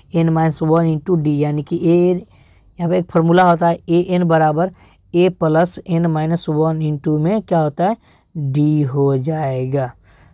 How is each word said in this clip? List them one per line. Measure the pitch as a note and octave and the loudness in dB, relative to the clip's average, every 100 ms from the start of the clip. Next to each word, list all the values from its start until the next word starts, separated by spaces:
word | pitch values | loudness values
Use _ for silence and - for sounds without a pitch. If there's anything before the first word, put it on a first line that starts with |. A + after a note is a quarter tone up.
| _ | _
एन | E3+ E3 | -2 0
माइनस | D#3+ D#3+ D#3 | 0 0 -2
वन | D#3 E3 E3 D#3 | 0 2 2 -2
into | E3+ E3+ | -2 0
डी, | D3+ D3 | 0 0
यानी | D3 D3+ | -2 -4
कि | D3 E3 | -6 -2
ए, | E3 F3 F3+ F3+ - _ _ _ _ - | 2 2 2 0 -6 _ _ _ _ -8
यहाँ | F3 | -2
पे | F3+ | -2
एक | F3 | 0
फार्मूला | E3+ E3 F3 | 0 4 4
होता | F3+ E3+ E3+ | 4 4 0
है | E3+ - | -2 0
ए | E3+ F3+ | 0 2
एन | F3+ | 0
बराबर | F3 D#3+ D#3 D3+ F#3 - - _ _ | 2 2 2 0 -2 -6 -20 _ _
ए | E3+ F#3 | 0 0
प्लस | F3+ D#3+ D#3 F3 - - | 0 0 2 0 -4 -4
एन | E3 E3+ | -2 0
माइनस | D#3 D#3 E3+ - | -2 -2 -4 -2
वन | D3+ D#3+ D#3+ | -2 0 -2
into | D#3 D3 D#3 D3+ | -4 -4 -2 -2
में | D#3+ G#3+ | 0 -2
क्या | - E3+ | -2 -2
होता | D3+ D#3+ | -2 -2
है, | - A#3 _ _ _ E3 | -2 -2 _ _ _ -8
डी | C#3 C#3+ D3+ D3+ | -4 0 0 0
हो | C3+ C#3+ C#3 C3+ | -2 0 0 0
जाएगा। | C#3 D#3 C#3+ C3 C3 C#3 B2+ - _ - - | -4 -4 -4 -4 -4 -4 -6 -10 _ -20 -20